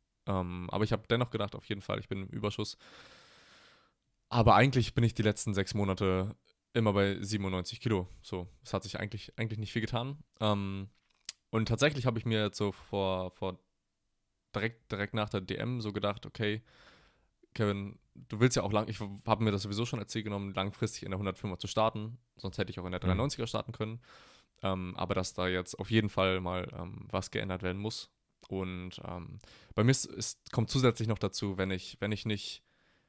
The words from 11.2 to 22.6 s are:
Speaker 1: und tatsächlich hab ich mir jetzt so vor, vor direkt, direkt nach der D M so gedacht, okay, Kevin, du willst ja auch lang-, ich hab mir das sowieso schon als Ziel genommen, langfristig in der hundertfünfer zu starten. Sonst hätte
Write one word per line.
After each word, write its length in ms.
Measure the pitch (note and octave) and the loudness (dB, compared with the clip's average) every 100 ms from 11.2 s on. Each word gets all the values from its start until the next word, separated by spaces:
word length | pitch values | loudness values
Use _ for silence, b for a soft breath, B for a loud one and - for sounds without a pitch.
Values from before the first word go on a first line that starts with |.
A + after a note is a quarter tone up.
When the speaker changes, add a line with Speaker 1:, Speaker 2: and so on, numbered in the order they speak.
| - - _ | -18 -18 _
Speaker 1:
und 180 | A2 A2 | 0 2
tatsächlich 380 | A2+ D3 C#3+ B2+ | 2 2 2 0
hab 100 | A2+ | 0
ich 80 | A#2 | 0
mir 160 | A2 G#2 | 2 0
jetzt 120 | - | 0
so 140 | G#2 | -2
vor, 600 | - - G2+ F#2+ F#2 F#2 | -2 -6 -2 0 0 -4
vor 280 | - F#2+ F#2 _ _ _ _ _ _ _ _ _ G#2+ | -4 -6 -6 _ _ _ _ _ _ _ _ _ -4
direkt, 340 | A2+ - _ | -4 -4 _
direkt 240 | G2+ G#2 | -4 -2
nach 140 | A2 G#2+ | 0 0
der 140 | G2+ | -2
D 140 | F#2 F#2 | -2 -4
M 240 | A2 B2 | -2 -2
so 100 | G#2+ | -4
gedacht, 340 | G2+ G2+ G2+ G2+ | -2 -2 -2 -10
okay, 360 | - G#2+ A2 b b b b b b b _ _ | -2 -2 -2 b b b b b b b _ _
Kevin, 460 | - G#2 G2+ G2 - _ - | 0 2 2 -4 -12 _ -20
du 240 | B2+ G#2+ | -12 4
willst 160 | B2+ - | 4 4
ja 80 | |
auch 80 | G2 | 2
lang-, 160 | G#2 A2+ | 0 0
ich 140 | G2+ G#2 G2 - | -6 -8 -8 0
hab 160 | A2+ | 2
mir 100 | A2 | 4
das 120 | G2+ | 2
sowieso 220 | G2+ G2+ A#2 | -2 -4 -2
schon 140 | A#2+ | -4
als 140 | G2+ | -4
Ziel 100 | A#2 | -6
genommen, 300 | G#2 G2+ G2 | -4 -6 -4
langfristig 500 | F#2+ G2 - G#2+ - | -2 -4 -2 -4 -4
in 60 | G2 | -6
der 60 | F#2+ | -2
hundertfünfer 400 | G2+ F#2 G#2 F2+ | -2 -4 -6 -6
zu 80 | G2+ | -4
starten. 500 | - A2 A2 A2 B2 _ - | 0 0 0 -8 -12 _ -12
Sonst 200 | F#2+ | -10
hätte 140 | - | -4